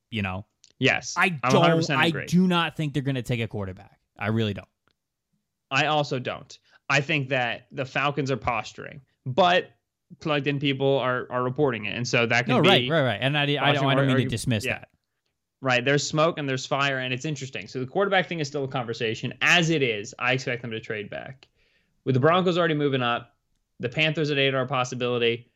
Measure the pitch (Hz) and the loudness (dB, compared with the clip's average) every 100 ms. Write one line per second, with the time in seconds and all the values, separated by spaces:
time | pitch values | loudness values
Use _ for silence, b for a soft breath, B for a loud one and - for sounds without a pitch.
0 | - 110 95 95 - _ _ - 123 - | -10 -6 -4 -6 -10 _ _ 0 2 2
1 | - 175 190 156 127 185 165 165 165 143 | -2 0 0 2 2 6 6 4 2 2
2 | 170 151 - 180 185 175 160 - 151 143 | 2 0 2 4 4 2 -2 -4 -4 -4
3 | 131 131 113 120 113 107 95 92 - _ | -4 -4 -2 -4 -4 -6 -8 -10 -18 _
4 | _ - 104 113 107 101 - _ _ _ | _ -6 -2 0 0 -4 -10 _ _ _
5 | _ _ _ _ _ _ - 135 147 151 | _ _ _ _ _ _ -4 0 2 0
6 | 143 131 123 85 - - b b - 143 | 0 -4 -4 -8 -12 -20 b b 0 0
7 | 139 151 127 135 120 104 _ 139 131 143 | 2 -2 0 -2 -2 -4 _ -10 -6 -2
8 | 139 143 135 120 127 110 - - - 147 | -2 -2 -4 -2 -2 -4 -6 -12 -16 -16
9 | _ _ 131 131 180 180 - _ _ _ | _ _ -4 2 4 4 0 _ _ _
10 | _ - 165 147 143 143 143 135 139 135 | _ -10 -2 -2 0 -2 -2 0 2 2
11 | 123 127 - 123 127 131 143 113 101 95 | 2 -2 -4 -2 -2 0 0 0 -6 -6
12 | 120 123 117 120 127 240 165 170 127 160 | 0 2 4 2 2 4 6 6 4 2
13 | 131 101 127 147 143 143 139 147 135 139 | 2 0 0 0 0 0 2 2 2 2
14 | 135 131 120 113 - 110 123 - - _ | 2 2 0 -2 0 -2 -2 -8 -10 _
15 | _ _ _ _ _ - 131 123 127 147 | _ _ _ _ _ -6 0 2 2 2
16 | - 156 165 156 139 127 - 139 139 135 | 2 2 2 0 -4 -4 -2 -2 0 -2
17 | 127 127 156 143 131 98 95 131 131 185 | -4 -4 -6 -8 -8 -12 -10 -8 -4 -2
18 | 196 190 175 170 139 147 135 135 117 113 | 2 2 0 -4 -4 -4 -4 -4 -4 -4
19 | 113 117 123 - 147 170 160 160 123 104 | -4 -4 -8 -2 2 4 4 2 0 -2
20 | 107 - 123 131 135 120 120 110 - 107 | -6 -4 -2 -2 -2 -6 -6 -10 -8 -10
21 | 104 65 - - - _ _ _ _ _ | -8 -12 -12 -18 -20 _ _ _ _ _
22 | 135 127 151 185 180 175 170 147 147 131 | 0 2 4 4 2 2 0 2 0 0
23 | 120 120 - _ _ _ _ - 123 156 | 0 -2 -6 _ _ _ _ -10 -6 0
24 | 156 156 147 143 135 135 127 131 127 127 | 0 0 -2 2 2 0 -2 -2 -2 -4
25 | 123 120 117 117 - | -2 0 0 0 -8